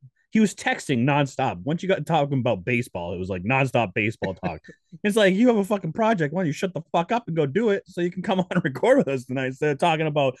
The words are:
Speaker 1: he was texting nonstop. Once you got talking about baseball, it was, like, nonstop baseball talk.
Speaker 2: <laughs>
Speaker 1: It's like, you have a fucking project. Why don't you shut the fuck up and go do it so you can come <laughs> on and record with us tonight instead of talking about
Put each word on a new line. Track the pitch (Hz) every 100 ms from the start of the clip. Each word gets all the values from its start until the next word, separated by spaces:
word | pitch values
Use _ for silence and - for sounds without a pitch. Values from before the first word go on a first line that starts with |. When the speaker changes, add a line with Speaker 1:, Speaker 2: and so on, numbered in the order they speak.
| 131 _ _
Speaker 1:
he | 220
was | 220 -
texting | - 262 - 131
nonstop. | 123 143 143 - 131 90
Once | 101 170
you | 185
got | 190
talking | 147 160 143 143
about | 123 104
baseball, | 87 123 123 92 87
it | 90
was, | 92
like, | 92
nonstop | 92 135 135 123 110
baseball | 101 107 - -
talk. | 92 90 80 - -
Speaker 2:
<laughs> | _ 170
Speaker 1:
It's | 208 208
like, | 196
you | 190 247
have | 226
a |
fucking | 190 202 175
project. | 151 214 220 147
Why | 160
don't | 180
you |
shut | 139 190
the | 180 -
fuck | 175 170
up | 233 -
and | 165
go | 147
do | 147 233
it | 196 -
so | -
you | 175
can | 185
come | 180 208
<laughs> |
on | 180
and | 180
record | 160 131 214 277
with | 175
us | 135 120
tonight | 127 131
instead | 131 151
of | 139
talking | 175 160 160
about | 151 135 131